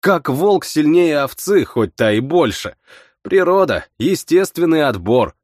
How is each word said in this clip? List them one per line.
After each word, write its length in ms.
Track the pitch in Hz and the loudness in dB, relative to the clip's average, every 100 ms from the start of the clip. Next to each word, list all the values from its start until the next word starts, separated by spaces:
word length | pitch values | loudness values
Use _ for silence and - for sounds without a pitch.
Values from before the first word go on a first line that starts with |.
Как 300 | - 180 - | 0 -2 -2
волк 340 | 135 196 190 | -2 0 0
сильнее 560 | - 156 151 170 170 147 | -2 -2 2 2 2 0
овцы, 440 | 135 - - 196 | -4 -8 -2 0
хоть 300 | 117 - 110 | 0 -2 -4
та 180 | - 113 | 0 0
и 80 | 107 | 0
больше. 560 | 131 175 135 - - - _ - _ _ | 0 0 0 -2 -10 -14 _ -20 _ _
Природа — 600 | - 190 175 190 180 90 - _ | -2 0 2 2 2 -2 -6 _
естественный 840 | 131 190 - 170 190 - 170 160 | -4 -4 0 0 0 -2 0 2
отбор. 500 | 147 107 90 123 98 - | 0 -2 0 0 0 -4